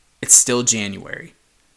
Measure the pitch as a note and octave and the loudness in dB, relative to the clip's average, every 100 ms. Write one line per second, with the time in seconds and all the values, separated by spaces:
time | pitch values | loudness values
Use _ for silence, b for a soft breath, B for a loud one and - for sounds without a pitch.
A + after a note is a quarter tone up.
0 | _ - - - - B2 B2 A#2 G2+ G2 | _ -8 2 4 4 2 2 0 -2 -8
1 | - - E3 _ _ _ _ | -12 -14 -16 _ _ _ _